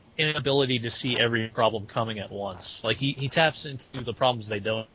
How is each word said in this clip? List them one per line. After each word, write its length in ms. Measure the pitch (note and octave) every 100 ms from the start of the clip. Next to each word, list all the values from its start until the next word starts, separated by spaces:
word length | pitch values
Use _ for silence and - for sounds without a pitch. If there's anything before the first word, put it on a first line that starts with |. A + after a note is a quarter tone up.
| - -
inability 600 | D3+ D3+ C#3 C#3 C3 B2
to 120 | A#2
see 260 | - C3 A#2
every 300 | A#2 A#2 A2+
problem 380 | - A2 G#2+ G2+
coming 340 | B2+ A2+ G#2+
at 120 | G2
once. 520 | G2+ G2 F2 - -
Like, 140 | A2+ A2+
he, 160 | C#3
he 160 | C3+ C3+
taps 360 | E3+ D#3+ - D3+
into 360 | C3+ - C3+
the 100 | A#2+
problems 360 | A2 B2+ A#2+ G#2
they 100 | G#2
don't 280 | G2+ A2 A2